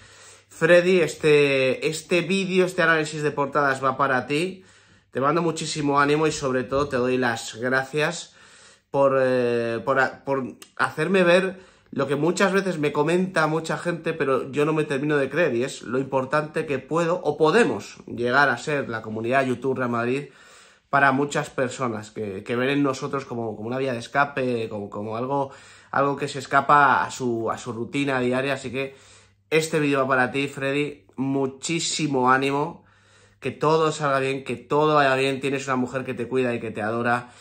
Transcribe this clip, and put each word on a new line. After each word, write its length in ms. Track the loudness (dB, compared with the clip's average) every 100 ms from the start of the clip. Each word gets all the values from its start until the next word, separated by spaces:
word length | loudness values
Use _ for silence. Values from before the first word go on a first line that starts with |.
| -20 -20 -20 -20 _
Freddy, 520 | 0 6 6 6 4
este, 840 | 2 0 4 6 6 4 2 0 -2
este 340 | -4 -2 0
vídeo, 460 | 0 -2 0 2 2
este 160 | 2
análisis 400 | 2 2 0 -2
de 80 | -2
portadas 520 | 0 -2 2 2 2
va 140 | 0 0
para 300 | 0 0 0
ti. 360 | -2 -2 -6 -18 -20 _ _ _
Te 120 | -2
mando 220 | 0 2
muchísimo 560 | 0 -2 -6 -4 0 2
ánimo 260 | 4 4 2
y 60 |
sobre 320 | 0 -2 -2
todo 260 | 0 -2 0
te 80 | 0
doy 220 | 0 2
las 340 | 0 -2 -8 -6
gracias 760 | -2 -2 -2 -2 -2 -4 -12 -20 -20 -20 -20 _ _
por, 260 | 2 4 4
eh, 580 | 2 2 2 0 -2 -4 0
por 140 | 2
ha-, 260 | 2 -2 -4
por 300 | -4 -4 -10 -12 -4
hacerme 460 | -4 -2 0 4
ver 380 | 6 6 4 -6 -18 _ -10
lo 160 | -4 -2
que 80 | 0
muchas 360 | 0 2 2
veces 280 | 2 0 -2
me 120 | -2
comenta 540 | 0 0 2 0 0 0
mucha 320 | 0 -4 -6
gente, 360 | -4 -4 -4
pero 380 | -2 0 0 -2
yo 140 | -2 0
no 80 |
me 120 | 0 -2
termino 320 | -2 0 0
de 120 | 0
creer, 240 | 0 0
y 100 | 0
es 200 | -4 -6
lo 160 | -6 -4
importante 640 | -2 -2 0 -2 -2 -4 -4
que 140 | -6
puedo 420 | -2 -2 0 0
o 140 | -2 2
podemos 600 | 4 4 2 0 -8 -16 -12
llegar 420 | -4 0 4 4
a 80 | 2
ser 320 | -2 -4 -4
la 140 | -8
comunidad 420 | -8 -6 0 2 2
YouTube 320 | 0 -2 -2
Real 140 | -2
Madrid 380 | -2 -2 -2 -6 -18 -20 -20 -20 _ -2
para 220 | 2 4
muchas 400 | 4 0 -2 -4
personas 580 | -4 -4 -2 -6 -6 -10
que, 340 | -10 -8 -8
que 120 | -6 -2
ven 160 | 0
en 100 | 0
nosotros 440 | 0 -2 -4 -6 -8
como, 300 | -8 -8 -8
como 120 | -6
una 100 | -4
vía 160 | -4
de 60 | -6
escape, 680 | -4 0 0 0 -2 -2 -4
como, 220 | -8 -10
como 260 | -8 -8 -6
algo, 360 | -4 -2 -4 -8 -20 -20 -6
algo 240 | 0 0 -2
que 120 | -6
se 120 | -8
escapa 640 | 0 0 6 6 6 4
a 80 | 0
su, 400 | -4 -4 -2 -4
a 80 | -4
su 120 | -6
rutina 480 | -8 -6 -4 -2 0
diaria. 340 | 0 0 -2
Así 180 | -4 -6
que 260 | -8 -8 -10 -20 -20 _ _ -2
este 280 | 0 2 0
vídeo 200 | 2 2
va 80 | 2
para 240 | 2 2
ti, 160 | 0 -4
Freddy. 580 | -4 -2 -2 -2 -6 _ -6
Muchísimo 1120 | -2 0 -2 -4 -4 -4 -2 -2 0 2 4
ánimo, 500 | 4 2 -2 -4 -8 _ _ _ _ _ _
que 120 | -10
todo 400 | -2 2 4 2
salga 280 | 0 0 0
bien, 260 | 0 -4 -6
que 100 | -8
todo 400 | -2 2 4 4
vaya 200 | 4 4
bien. 260 | 0 0
Tienes 260 | -2 -4 -2
una 80 | -2
mujer 300 | -2 -4 -6
que 80 |
te 160 | -6 -2
cuida 260 | 0 0 -2
y 60 |
que 100 | -6
te 100 | -6
adora. 500 | -4 -2 0 -2 -4 -20